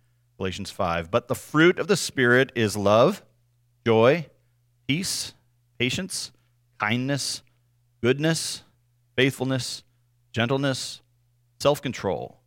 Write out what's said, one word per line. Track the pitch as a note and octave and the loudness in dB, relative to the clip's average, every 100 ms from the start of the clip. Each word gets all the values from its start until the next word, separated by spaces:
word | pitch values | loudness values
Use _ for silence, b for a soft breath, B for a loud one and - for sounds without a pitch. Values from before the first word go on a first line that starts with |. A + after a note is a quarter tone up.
| _ _ _ - | _ _ _ -8
Galatians | F#2+ F#2+ F#2+ | -6 -6 -10
five. | - F#2 E2+ E2 | -4 -2 -2 -2
"But | A#2 - | -4 -2
the | - | -6
fruit | - D3+ E3+ F#3+ | -2 4 4 4
of | F3+ | 0
the | G3 | -2
Spirit | - - A#2+ B2 C3+ - | -2 0 4 4 4 0
is | G#2+ G#2 | -2 0
love, | G2 G#2+ C#3+ - - _ _ _ _ _ A#2+ | 4 6 4 2 -10 _ _ _ _ _ 0
joy, | A2+ A#2+ E3 - _ _ _ _ _ - | 4 4 4 -2 _ _ _ _ _ -6
peace, | D3 F#3+ - - - _ _ _ - | -4 -4 -6 -8 -14 _ _ _ -4
patience, | B2+ D3+ F#3 - - _ _ _ _ - | -2 -2 -6 -10 -10 _ _ _ _ -6
kindness, | G#2 A#2+ C3 C#3 - - - _ _ _ _ _ | -2 -2 -2 -4 -4 -8 -14 _ _ _ _ _
goodness, | A#2+ C#3 D#3 D#3+ - - - _ _ _ _ - | 0 0 0 -2 -6 -10 -16 _ _ _ _ 0
faithfulness, | C3+ - B2+ C3 - - - _ _ _ _ | 0 0 -4 -4 -6 -12 -16 _ _ _ _
gentleness, | A2+ A#2+ C3+ C#3 C3 - - _ _ _ _ _ _ | -2 -2 0 -2 -4 -8 -14 _ _ _ _ _ _
self-control. | C#3+ D3 C#3 - G2+ C#2+ B1 - | 0 0 -4 -6 -6 -6 -8 -16